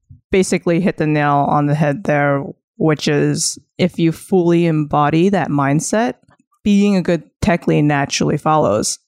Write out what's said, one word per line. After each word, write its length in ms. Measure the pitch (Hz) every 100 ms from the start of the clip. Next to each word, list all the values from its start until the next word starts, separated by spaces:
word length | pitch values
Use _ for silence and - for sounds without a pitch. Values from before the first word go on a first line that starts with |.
| _ - _
basically 500 | 190 185 185 - 170
hit 160 | 185 -
the 100 | 156
nail 400 | 151 147 143 143
on 180 | 147 147
the 80 |
head 300 | 147 151 139
there, 380 | - 147 143 139 139 - _ -
which 320 | 165 151 -
is 500 | 147 147 147 - - - -
if 200 | 180 -
you 140 | 165
fully 540 | 160 - 190 170 170 170
embody 600 | 156 147 147 147 160 185
that 200 | 196 151
mindset, 640 | 143 139 143 - 214 247 - _ _ _ _
being 320 | 208 202 202 196
a 60 |
good 200 | 170 170 - _
tech 260 | - - -
lead 160 | 160
naturally 540 | 147 143 139 - 147 147
follows. 640 | 156 156 151 107 202 -